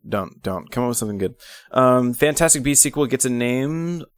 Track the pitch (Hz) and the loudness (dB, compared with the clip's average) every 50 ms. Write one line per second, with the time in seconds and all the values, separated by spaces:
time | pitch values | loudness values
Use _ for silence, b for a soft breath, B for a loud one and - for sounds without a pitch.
0 | - 107 110 104 95 - - - - 98 92 90 - - - 123 123 123 120 - | -10 -6 -6 -6 -6 -6 -10 -10 -8 -6 -6 -6 -8 -8 -6 -4 -2 -2 -2 -4
1 | 113 107 104 98 98 92 120 B B B B B B B - 127 131 127 127 127 | -4 -6 -4 -4 -4 -4 -6 B B B B B B B 0 2 4 4 4 4
2 | 123 123 123 - - 151 147 - 165 165 160 151 123 139 143 135 - 147 - 147 | 2 0 0 0 0 0 2 2 2 2 2 2 2 2 2 2 2 2 2 0
3 | 147 120 131 127 - 131 123 120 120 120 123 127 135 143 160 165 165 170 175 170 | 0 0 0 0 0 0 0 0 0 0 0 0 -2 -2 -4 -4 -4 -6 -6 -8
4 | - - _ | -10 -14 _